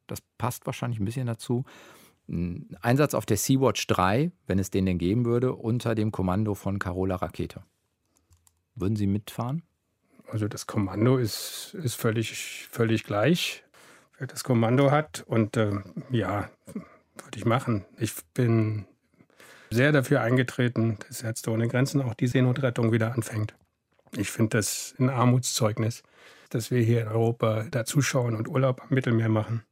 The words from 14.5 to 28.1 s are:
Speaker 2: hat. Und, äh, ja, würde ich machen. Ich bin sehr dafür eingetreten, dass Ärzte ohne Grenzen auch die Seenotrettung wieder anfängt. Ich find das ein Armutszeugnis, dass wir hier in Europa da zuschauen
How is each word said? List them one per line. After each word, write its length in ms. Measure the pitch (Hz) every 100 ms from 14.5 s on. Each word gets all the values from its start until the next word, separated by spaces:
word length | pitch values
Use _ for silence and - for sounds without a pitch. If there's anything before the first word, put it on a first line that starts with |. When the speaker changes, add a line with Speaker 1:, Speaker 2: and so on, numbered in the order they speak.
| 117 117 127 139
Speaker 2:
hat. 320 | 147 156 - -
Und, 300 | 113 107 113
äh, 160 | 104 98 - - -
ja, 400 | 120 95 101 98 - -
würde 680 | 202 - - _ - - 107
ich 80 |
machen. 400 | 110 120 127 104 - -
Ich 160 | 113 - -
bin 520 | - 120 113 107 107 - _ _ _ _ _ - - -
sehr 200 | 113 143
dafür 300 | 151 127 139
eingetreten, 800 | 117 127 131 - 123 113 113 107 -
dass 140 | 123
Ärzte 280 | 113 - 120
ohne 160 | 113 117
Grenzen 340 | 123 139 143
auch 140 | 123
die 140 | - 123
Seenotrettung 640 | 131 127 123 131 120 113
wieder 200 | 117 110
anfängt. 420 | 117 - 107 110 - _ _ _ _ _ -
Ich 140 | -
find 240 | - 110
das 400 | 113 98 - - -
ein 100 | 127
Armutszeugnis, 960 | 123 123 127 - - 110 110 110 - - _ - - -
dass 220 | 120 -
wir 100 | 123
hier 200 | 113 117
in 80 | 110
Europa 560 | 113 113 117 113 110 110
da 140 | 120
zuschauen 520 | 117 147 127